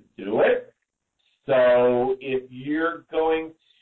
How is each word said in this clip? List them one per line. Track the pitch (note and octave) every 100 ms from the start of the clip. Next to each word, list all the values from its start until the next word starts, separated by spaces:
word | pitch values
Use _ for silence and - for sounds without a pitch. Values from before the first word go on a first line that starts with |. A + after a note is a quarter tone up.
| _ -
to | G2
do | A2+
it. | - - - _ _ _ _ _ _ _ -
So | B2+ B2 B2 B2 B2 B2+ C3
if | C3+ C3 B2+
you're | B2+ C#3 D3+ E3 E3+ -
going | D#3 D#3+ D#3+ D#3+ - _ _